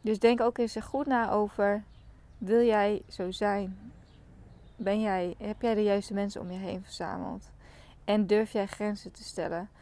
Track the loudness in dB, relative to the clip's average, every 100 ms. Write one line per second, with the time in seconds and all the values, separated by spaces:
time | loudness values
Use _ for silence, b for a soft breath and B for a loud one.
0 | -2 4 4 4 2 0 -2 -2 -6 -4
1 | 0 2 2 2 0 2 2 2 -4 -18
2 | -20 -20 -20 -10 2 4 6 4 4 0
3 | -4 -6 -6 0 0 0 -2 -8 -16 -20
4 | -20 -20 -20 -20 -20 -20 -20 -6 -2 0
5 | 2 0 -2 -4 -8 -2 0 2 4 2
6 | 0 -2 -2 -4 -8 -8 -8 -8 -10 -10
7 | -8 -6 -8 -10 -14 -20 B B B B
8 | -2 0 4 2 2 -2 -4 -4 -6 -6
9 | -10 -16 -12 -8 -4 -6 -8 b